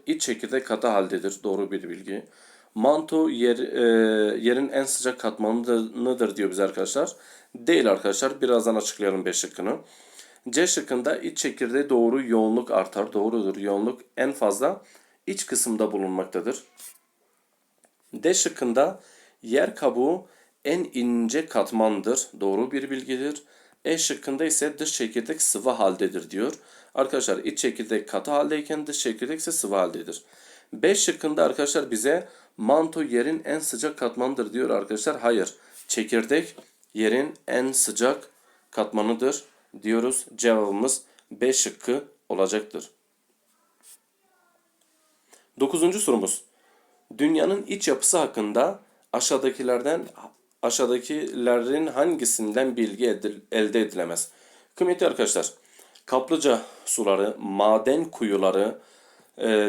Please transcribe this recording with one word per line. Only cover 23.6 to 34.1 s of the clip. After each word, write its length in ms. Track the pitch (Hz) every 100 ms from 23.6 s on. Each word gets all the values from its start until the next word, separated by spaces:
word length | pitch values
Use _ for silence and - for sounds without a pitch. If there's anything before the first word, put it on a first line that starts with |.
| _ _
E 140 | - 160
şıkkında 460 | - 139 - 135
ise 340 | 160 156 147 147
dış 140 | 156
çekirdek 500 | - 117 120 117 156
sıvı 280 | - - 123
haldedir 600 | 113 98 90 95 92 80
diyor. 220 | 95 120 165 - - -
Arkadaşlar 440 | - 135 135 123 92
iç 200 | - -
çekirdek 500 | 127 117 110 110 -
katı 220 | 101 -
haldeyken 560 | 143 147 151 147 156 147
dış 120 | 143
çekirdek 400 | 123 110 127 156
ise 140 | 160
sıvı 220 | 165 -
haldedir. 480 | 98 90 87 85 - - - - - _
B 220 | 117 147
şıkkında 500 | 202 - 156 156 151
arkadaşlar 460 | 160 131 143 160 131
bize 380 | 113 120 165 - - - -
manto 460 | 110 147 160 160
yerin 400 | 147 120 127 160
en 140 | 160 151
sıcak 400 | 160 117 147 151
katmanıdır 540 | 123